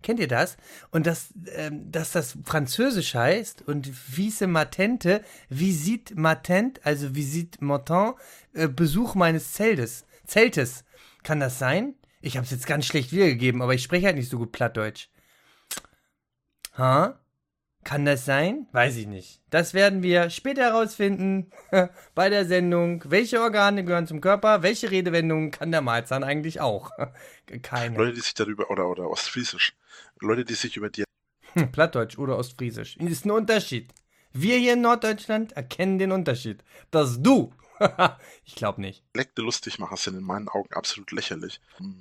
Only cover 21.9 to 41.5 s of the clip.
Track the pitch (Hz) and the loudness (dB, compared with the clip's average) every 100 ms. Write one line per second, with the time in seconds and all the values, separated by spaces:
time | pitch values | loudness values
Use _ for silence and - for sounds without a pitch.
21.9 | - - - 190 202 175 180 175 175 170 | -2 -6 0 2 2 2 2 4 2 2
22.9 | 170 143 185 226 233 233 208 202 202 175 | -2 0 2 2 2 2 4 4 4 0
23.9 | 175 165 156 185 202 214 208 175 226 214 | 0 -2 0 2 4 4 4 4 0 0
24.9 | 185 175 170 160 156 156 - 165 160 123 | 0 2 2 2 0 -2 -4 -2 0 2
25.9 | 117 117 135 135 147 160 - 135 101 - | 0 0 -2 -2 -2 -4 -2 -2 -2 -6
26.9 | - 127 - - - - 123 - 123 120 | -10 -10 -12 -20 -20 -18 -16 -8 -4 -2
27.9 | 113 120 117 - - 107 104 - 98 90 | 0 0 0 -6 -4 -4 -4 -2 -2 -2
28.9 | 90 85 85 - 127 123 90 - - _ | -2 -6 -6 -6 -6 -6 -2 -2 -4 _
29.9 | - - - 104 117 113 117 120 - 104 | -20 -20 -4 -2 0 -2 -6 -6 -6 -8
30.9 | - 101 _ _ _ - 175 131 147 160 | -6 -8 _ _ _ -6 -2 0 2 0
31.9 | 127 113 - 139 123 123 - 123 113 110 | 0 -4 -4 -4 -4 -4 -8 -8 -8 -14
32.9 | - 170 165 208 220 220 214 - 120 - | -8 -6 -4 -2 0 2 0 0 -8 -10
33.9 | _ _ _ _ 131 190 247 247 240 240 | _ _ _ _ -2 2 4 4 4 4
34.9 | 233 220 214 - 220 220 - 127 - 190 | 2 0 -4 -4 -4 -4 -10 -8 -4 0
35.9 | 190 190 190 156 123 113 101 _ - _ | 0 0 0 -2 -4 -6 -10 _ -20 _
36.9 | 156 135 120 190 254 123 - _ - 208 | 2 2 4 6 6 4 -6 _ 0 2
37.9 | - 180 - - - - - 107 101 98 | 4 0 0 -20 -20 -20 -6 -4 -4 -8
38.9 | - _ 120 131 - 113 - 110 - 87 | -12 _ -4 -4 -4 -4 -4 -6 -10 -8
39.9 | 92 - 92 95 98 101 101 98 92 - | -8 -6 -6 -6 -8 -6 -8 -6 -8 -6
40.9 | - 101 95 - 82 92 | -8 -10 -8 -8 -8 -12